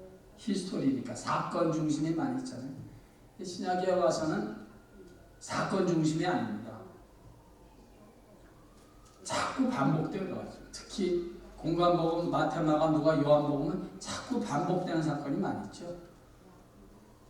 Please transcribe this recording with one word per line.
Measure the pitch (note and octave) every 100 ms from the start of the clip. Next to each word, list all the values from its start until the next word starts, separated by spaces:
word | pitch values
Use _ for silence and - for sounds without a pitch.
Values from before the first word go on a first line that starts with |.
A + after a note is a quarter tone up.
| F#3+ - - -
히스토리니까 | - F#3 F3+ - C4+ - - -
사건 | - D#3 D#3+ F3 E3
중심이 | D#3 D3+ C#3+ D#3+
많이 | D#3+ C3 B2+
있잖아요. | - - - - - - - - - -
신약에 | F#3 - F#3 F3+ F#3
와서는 | F3+ E3+ - D#3 G3+ G#3+ - - - - - - - - -
사건 | - - - G3 F3
중심이 | D#3+ D#3 D#3+ F3+
아닙니다. | A#3+ A2 - A2+ - - - - - - - - - - - - - - - - - - - - - - - - -
자꾸 | - - - C4 B3
반복되는 | - D3+ D#3+ - F#3+ F#3+
것 | A2+
같아요. | - - -
특히 | - - - F3+ F3 F3 - - -
공관복음, | D#3 E3+ F3 E3+ D#3+ E3+ D#3
마태, | D#3+ D#3+ D#3+
마가, | D#3 D3+ D#3
누가, | D3+ D3+ D3+
요한복음은 | C#3+ D3 C#3+ C#3 D#3 F#3 F#3 -
자꾸 | - - - A#3
반복되는 | - - F3 F3+ F3 D#3+
사건이 | D3+ C#3 C#3+ F3
많이 | D#3+ - -
있죠. | - F3 F3 - - - - - - - - - - - - -